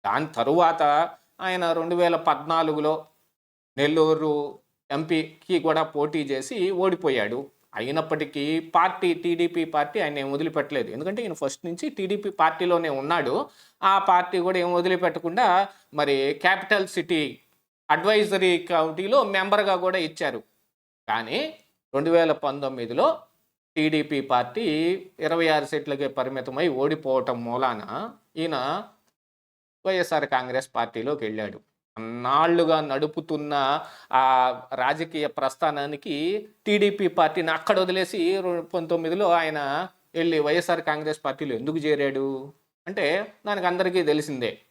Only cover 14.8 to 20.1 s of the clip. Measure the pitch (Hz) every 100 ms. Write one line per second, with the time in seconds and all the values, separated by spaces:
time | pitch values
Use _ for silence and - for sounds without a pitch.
14.8 | 180 180 180 165 170 190 233 180 196 -
15.8 | _ 147 143 135 139 143 180 190 190 208
16.8 | 190 180 160 165 143 113 _ _ _ _
17.8 | - 156 185 214 208 190 185 170 175 170
18.8 | 160 160 196 269 214 196 196 208 202 185
19.8 | 185 185 160